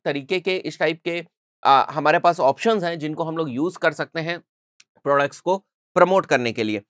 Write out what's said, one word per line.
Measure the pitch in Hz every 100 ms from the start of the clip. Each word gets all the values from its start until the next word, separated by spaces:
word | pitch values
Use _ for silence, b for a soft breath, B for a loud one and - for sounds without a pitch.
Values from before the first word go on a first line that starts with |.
तरीके | 175 143 135 185
के | 170 185
इस | - -
टाइप | 165 165
के, | - 170 170 _ _ _
अ, | - 135 -
हमारे | 156 147 170
पास | 175 170
ऑप्शंस | 135 139 226 220
हैं | 170 170
जिनको | 151 156
हम | 165 160
लोग | 160
यूज़ | 123 165 180
कर | 170
सकते | 151 147 165
हैं | 160 170 - _ _ _ _ _
प्रोडक्ट्स | 143 143 117 -
को | - 190 - _ _ 180
प्रमोट | 175 190 -
करने | 139 120
के | 113
लिए। | 107 107 104